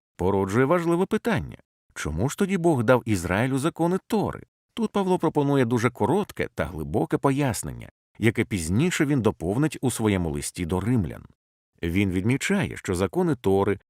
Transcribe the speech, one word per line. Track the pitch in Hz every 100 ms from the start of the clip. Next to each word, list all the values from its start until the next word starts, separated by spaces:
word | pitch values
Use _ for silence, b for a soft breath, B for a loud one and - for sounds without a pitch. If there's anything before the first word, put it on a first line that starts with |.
| _ -
породжує | 87 98 95 110
важливе | 135 175 165 170 190
питання. | 214 240 170 69 - _ _ _
Чому | - 78 78 123
ж | -
тоді | 196 190
Бог | 170 139
дав | 113 127
Ізраїлю | - 98 87 95 131 135
закони | 151 - 170 185 -
Тори? | 214 120 - - _ _
Тут | - 214
Павло | 208 185 180
пропонує | 160 - 143 139
дуже | 117 120 117
коротке | - 104 185 190 - -
та | -
глибоке | 76 78 73 80 - 151
пояснення, | 143 135 139 98 73 62 - _ _ -
яке | 107 117
пізніше | 110 98 80 101 175 -
він | 143 147
доповнить | 107 - 82 113 151 -
у | 135
своєму | - 110 95 82
листі | 71 - - 85
до | 92
римлян. | 101 127 78 50 50 _ _ _ _ _
Він | 85 90 101
відмічає, | 90 98 135 - 196 95 53
що | -
закони | 90 98 175 180
Тори | 135 98 98 101 98